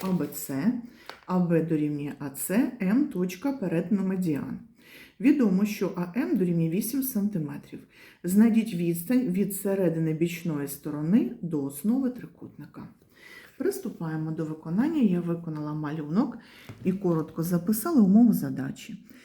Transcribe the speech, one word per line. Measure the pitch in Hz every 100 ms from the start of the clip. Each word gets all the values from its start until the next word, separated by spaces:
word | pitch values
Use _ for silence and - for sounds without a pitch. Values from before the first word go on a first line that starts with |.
А | 185
Б | 175 143
Ц, | - - 135 185 247 - - - - -
А | 180
Б | 170 165 160
дорівнює | 156 151 147 143 135
А | 143
Ц, | - - 202 294 -
М | 185 233 302
точка | 180 180 - 277
перетину | 269 180 165 175 202 196
медіан. | 190 180 139 - - - _ - - - -
Відомо, | 220 302 220 185 208
що | - 180 175
А | 175 233
М | 339 254
дорівнює | 180 170 165
вісім | 175 247 277
сантиметрів. | 262 202 202 180 147 143 - 135 - - - -
Знайдіть | 175 196 226 226 -
відстань | 170 170 170 - 254
від | 175 185 196 -
середини | 196 196 180 160 160
бічної | 156 170 175 175 147 139
сторони | - 156 147 156 220 240 -
до | 170 151
основи | 139 - 202 262 262
трикутника. | - - - - - 147 - - - _ _ - - - -
Приступаємо | 349 - 220 - 165 156 156
до | 160 156
виконання. | 156 160 180 294 320
Я | 220 175
виконала | 170 170 165 151 151
малюнок | 151 151 160 147 175 285 - - - - -
і | 185
коротко | 185 180 160 156 -
записала | 165 175 170 214 339 311
умову | 190 208 240
задачі. | 175 143 131 131 - - - - -